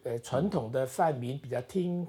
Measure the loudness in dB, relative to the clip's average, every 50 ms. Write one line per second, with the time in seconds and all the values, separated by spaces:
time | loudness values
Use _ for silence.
0 | -6 -4 -4 -4 -4 0 0 2 2 2 2 0 0 0 0 0 0 0 2 2
1 | 4 4 4 2 -2 -4 -4 -6 -6 -4 -4 -4 -4 -2 0 0 2 2 0 0
2 | -2